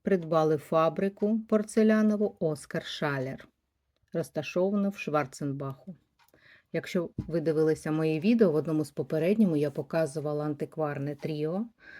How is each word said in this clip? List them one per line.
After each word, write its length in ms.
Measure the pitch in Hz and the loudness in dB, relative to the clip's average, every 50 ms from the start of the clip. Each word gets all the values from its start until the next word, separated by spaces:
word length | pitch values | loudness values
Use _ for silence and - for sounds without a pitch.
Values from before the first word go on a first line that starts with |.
| - | -2
придбали 540 | 202 196 180 165 156 165 160 156 156 156 | 0 0 0 0 2 2 4 4 4 2
фабрику 840 | 143 - - 170 160 160 165 156 - 196 196 196 - 208 208 226 220 220 - | 0 0 0 2 2 4 2 2 0 -2 -2 -2 -2 -2 0 0 0 0 0
порцелянову 880 | 214 208 214 - - 226 220 220 220 214 214 214 208 208 214 202 - - | 0 0 0 0 0 2 4 4 4 4 4 4 2 2 0 -2 -2 -2
Оскар 440 | 175 156 151 147 - - - 165 - | -2 -2 -2 -4 -6 -8 -8 -6 -6
Шалер, 640 | - - - 160 147 139 135 131 131 - - - - _ _ _ _ _ _ _ _ _ _ _ _ - | -8 -6 -4 -2 -2 -2 -2 -4 -6 -8 -10 -14 -20 _ _ _ _ _ _ _ _ _ _ _ _ -6
розташовану 760 | 165 151 - - 156 143 - - 175 185 196 208 202 196 196 | -6 -6 -4 -4 -8 -6 -4 -2 0 0 0 2 0 0 -2
в 80 | 196 - | -2 -4
Шварценбаху. 1000 | - - 147 151 143 139 - - 151 143 135 139 143 135 131 - - - 170 - _ _ _ _ _ _ _ _ _ - - - _ _ - | -4 -2 0 0 -2 -2 -6 -6 -6 -6 -4 -4 -6 -8 -10 -12 -14 -18 -18 -18 _ _ _ _ _ _ _ _ _ -20 -20 -20 _ _ -6
Якщо 380 | 160 - - - 185 165 - - | -6 -4 -2 -2 -2 -2 -2 -4
ви 240 | - - - 156 170 | -8 -6 -4 -2 -2
дивилися 500 | 151 165 151 156 156 156 156 151 - 156 | 0 0 2 4 4 2 2 0 -2 -2
мої 300 | 156 156 160 160 156 156 | -2 0 0 0 0 0
відео, 320 | 156 214 247 226 220 175 147 | 2 4 4 6 6 4 4
в 20 | |
одному 300 | 156 151 160 156 151 151 | 2 0 0 0 -2 -2
з 60 | - | -2
попередньому 680 | - - 143 - 165 156 156 180 214 220 214 180 160 | -4 -6 -4 -2 0 0 2 2 4 4 4 4 4
я 140 | 143 147 143 | 2 0 0
показувала 760 | - - 139 - - 165 160 147 139 156 143 151 147 147 147 | -2 -4 -6 -4 -2 -2 -2 -2 -2 -4 -4 -4 -4 -2 -2
антикварне 680 | 151 147 143 156 147 - 160 156 147 143 139 139 147 147 | -4 -4 -4 -6 -8 -6 -4 -4 -4 -4 -4 -6 -6 -6
тріо, 520 | - - 156 156 147 151 156 175 196 233 240 _ _ - - - - | -6 -6 -6 -4 -4 -4 -2 -2 -4 -4 -6 _ _ -20 -20 -20 -20